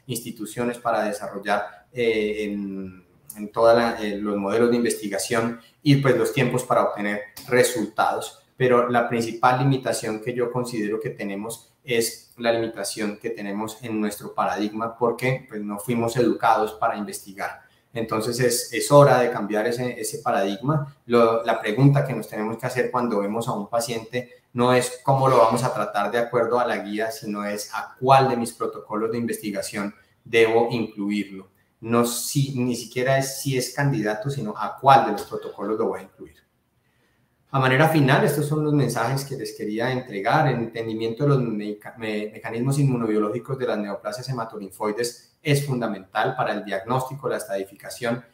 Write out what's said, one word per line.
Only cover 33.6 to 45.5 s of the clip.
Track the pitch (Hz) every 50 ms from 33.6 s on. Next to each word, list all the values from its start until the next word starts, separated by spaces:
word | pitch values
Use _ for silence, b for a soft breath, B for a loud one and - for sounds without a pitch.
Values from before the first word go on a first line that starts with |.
| 123 - -
candidato, | 143 139 139 123 107 104 104 107 - - 139
sino | 139 120 107 104 104
a | 110 107 98 - -
cuál | 131 135 - - -
de | 104
los | 104 98
protocolos | - - 113 107 - - - 107 101 107 110 101
lo | 90 95
voy | 92 92
a | 95
incluir. | - _ - - 80 - _ _ _ _ _ _ _ _ _ _ _ _ _ _ _ _ _ _ _ _ _ _ _
A | 139 135
manera | 131 131 131 135 160 156
final, | 160 156 139 131 147 190 214
estos | - - 151 143
son | 147 156 151 151
los | 151
mensajes | 147 143 127 113 117 117 117 127 139 139 -
que | - -
les | - - -
quería | - - 107 104 107 110 120 131
entregar. | 127 123 - - 101 98 98 117 139 156 147 135
El | 120
entendimiento | 117 113 113 - 117 113 113 110 113 113 113 113 - 147
de | 143
los | 139 127
meca-, | 120 113 107 104 104 104 104 - - 107 - 120
me-, | 113 110 107 107 107 107
mecanismos | - - - 110 113 117 127 139 139 147
inmunobiológicos | 139 131 123 117 117 107 107 107 104 104 107 120 - - 117 123
de | 123
las | 110 107 104
neoplasias | 101 101 98 - - 104 104 - 123 131
hematolinfoides | 123 120 113 - 113 104 98 95 - - 110 104 104 117 120 117 - - - _ _ _
es | - 156